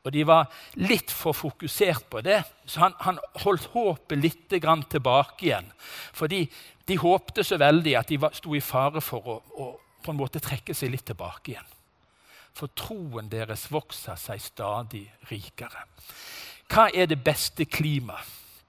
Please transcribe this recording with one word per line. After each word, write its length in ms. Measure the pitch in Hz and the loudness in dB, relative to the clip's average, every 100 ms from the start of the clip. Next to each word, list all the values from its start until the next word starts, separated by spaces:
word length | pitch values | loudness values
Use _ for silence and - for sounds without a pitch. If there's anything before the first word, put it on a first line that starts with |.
Og 140 | - | 2
de 80 | 147 | 2
var 240 | 151 165 147 - - - | 8 6 6 -6 -18 -6
litt 320 | 185 226 - | 0 0 0
for 240 | - 165 147 | -4 -2 -2
fokusert 720 | 156 - 160 - 196 147 - | -6 -8 -10 2 2 2 -4
på 140 | 113 | -6
det, 140 | 123 202 165 _ | 2 2 2 _
så 160 | - 156 185 | -12 4 4
han, 100 | - | 4
han 160 | 185 175 - - | -2 -2 -8 -2
holdt 260 | 202 185 - | 2 2 0
håpet 480 | 240 214 151 _ 151 | 0 0 -2 _ 0
litt 320 | 160 - _ 185 | 0 0 _ 0
grann 220 | 156 160 139 | 2 2 2
tilbake 600 | 151 127 127 139 - 175 | -2 4 4 4 -2 0
igjen. 180 | 107 92 - - - - - | 0 -4 -20 -18 -16 -16 -6
Fordi 300 | 156 190 160 - - _ - | -2 0 -2 -6 -20 _ -4
de 80 | 185 | 2
håpte 480 | 175 185 - - | 4 4 2 -4
så 160 | 190 165 | -2 4
veldig 360 | 143 156 160 123 | 6 6 4 0
at 80 | 123 | 0
de 140 | 147 | 0
var, 80 | 151 | 0
sto 240 | - 165 147 | -2 -4 -4
i 80 | |
fare 400 | - 131 139 156 | 0 0 0 0
for 160 | - 120 | -6 -8
å, 160 | 123 110 _ - | -8 -10 _ -12
å 100 | 127 - _ _ | -12 -14 _ _
på 140 | - | -8
en 80 | 151 | -4
måte 180 | 131 160 | -4 -6
trekke 320 | - 131 - | -6 -8 -8
seg 240 | 156 131 127 | -6 -4 -6
litt 140 | - | -8
tilbake 400 | 101 90 - - | -10 -10 -12 -14
igjen. 200 | 113 - _ _ _ _ _ _ - _ - | -14 -16 _ _ _ _ _ _ -20 _ -14
For 160 | 147 | -12
troen 560 | - - 220 160 113 107 | -12 -12 -10 -8 -10 -8
deres 400 | 110 110 107 - | -8 -6 -8 -4
vokser 480 | 151 - - - 85 | -6 -6 -14 -12 -12
seg 240 | - 113 | -10 -12
stadig 640 | - - 101 104 113 110 101 _ - | -12 -8 -4 -4 -6 -14 -16 _ -14
rikere. 560 | 107 95 - 120 - - _ - - - - - - _ | -14 -14 -16 -16 -16 -20 _ -20 -20 -18 -16 -18 -20 _
Hva 160 | - 220 | 6 6
er 240 | 180 180 | 6 2
det 80 | 151 | 2
beste 480 | 156 147 - - 156 | 2 0 -4 -4 -4
klimaet 680 | - 151 143 117 - - - - - | -2 0 -2 -4 -12 -16 -18 -20 -20